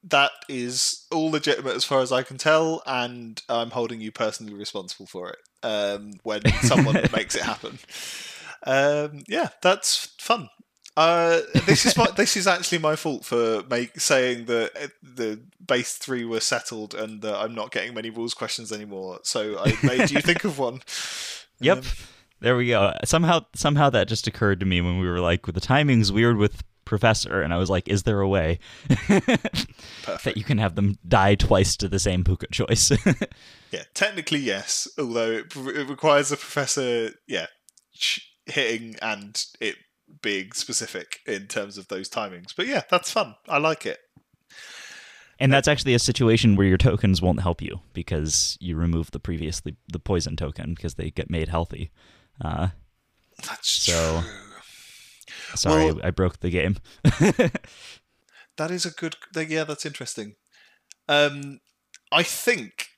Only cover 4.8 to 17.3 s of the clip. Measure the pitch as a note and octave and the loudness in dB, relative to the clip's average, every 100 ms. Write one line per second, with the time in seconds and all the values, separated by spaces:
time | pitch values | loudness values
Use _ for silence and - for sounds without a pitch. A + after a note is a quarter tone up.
4.8 | F#2 - G2 F#2 F2+ - _ _ A#2+ G#2+ | -10 -14 -14 -12 -12 -14 _ _ -4 -2
5.8 | G2+ G2+ G#2 G2+ A2+ G#2 A2+ - B2 B2 | -2 -4 -10 -12 -6 -2 0 2 4 4
6.8 | C3+ D#3+ - A2 G#2+ - A#2 G#2+ A2+ C3 | 4 2 0 -2 -4 -4 -4 -6 -10 -14
7.8 | - - - - - - - - - C3+ | -18 -16 -14 -14 -16 -18 -18 -12 0 2
8.8 | C#3+ D3 D3+ D3 - G#3+ E4 - F3+ F#3+ | 2 2 -4 -10 -8 -4 -4 0 2 2
9.8 | - - - - - A#3 B2+ _ _ _ | 0 -2 -4 -14 -2 -2 -2 _ _ _
10.8 | - - D#3+ E3+ E3+ E3 - C3+ - D3+ | -6 2 4 4 4 2 4 2 4 4
11.8 | A#3 - A3+ - F3 G#3 F#3+ F3 F3 F3 | 4 4 2 2 0 2 2 0 0 0
12.8 | D#3 D#3 D#3+ C3+ - A#2+ A#2 A2 A2 A#2+ | 0 -2 -4 -6 -2 0 0 0 -2 -4
13.8 | A#2+ - - C3+ B2+ B2 A#2 A#2 A2 - | -4 -4 2 4 2 -2 -2 0 0 -6
14.8 | C#3+ _ C3+ B2 A2+ G#2+ B2 _ - B2 | -12 _ -20 -6 -6 -6 -14 _ -2 -2
15.8 | B2 - - B2+ A#2 A2+ - A#2+ - A2+ | -2 -8 -6 -6 -4 -2 0 -2 -4 -10
16.8 | G#2+ - A2 G#2+ G#2+ | -10 -8 -8 -8 -6